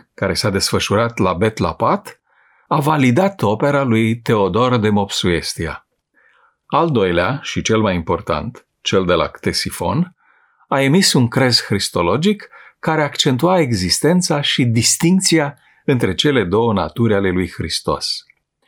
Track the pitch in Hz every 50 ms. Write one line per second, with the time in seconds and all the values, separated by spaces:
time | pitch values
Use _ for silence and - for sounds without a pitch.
0 | - _ - - 101 92 87 - - 107 98 95 - - - 92 - - 98 107
1 | 117 - - - 98 92 90 85 110 110 - - 90 82 80 - 113 131 185 196
2 | - - - _ _ _ _ _ _ _ _ _ _ - 170 160 139 156 156 147
3 | 131 127 120 170 190 196 196 - - 101 107 - 147 143 143 139 139 123 113 113
4 | 113 110 113 117 - - 117 107 98 92 87 110 127 127 127 117 104 107 104 104
5 | 98 101 - - - 92 85 82 - - - - 82 76 73 - _ _ _ _
6 | _ _ _ _ _ _ _ _ _ _ _ _ _ - - 147 170 170 139 110
7 | 95 92 85 85 90 98 139 143 - - - 92 80 - 110 110 107 101 90 87
8 | 82 - 87 - - - 80 76 - 120 - - _ _ _ _ - - 107 95
9 | 92 87 90 82 73 - - - - 95 85 - - 92 - - 87 87 101 160
10 | 180 - _ _ _ _ _ _ _ _ _ _ _ - 147 135 135 135 151 196
11 | 190 - - 143 120 117 - 120 131 123 120 - - - 107 95 - - - 90
12 | 85 87 101 139 170 208 202 208 - - - - - - _ _ - 165 160 156
13 | 147 139 - - - 151 127 117 165 180 190 175 156 123 113 92 92 85 - -
14 | - 151 180 180 175 - 156 143 143 - - - 135 120 113 120 113 - - -
15 | - 165 185 190 - - 165 160 143 143 - _ _ _ _ _ - 151 135 120
16 | 123 95 90 - - 147 135 123 98 85 98 110 117 117 107 95 82 80 - -
17 | 117 110 104 98 98 92 90 92 92 82 - - 87 80 - - - - 73 -
18 | - - - - - _ _ _ _ _ _ _ _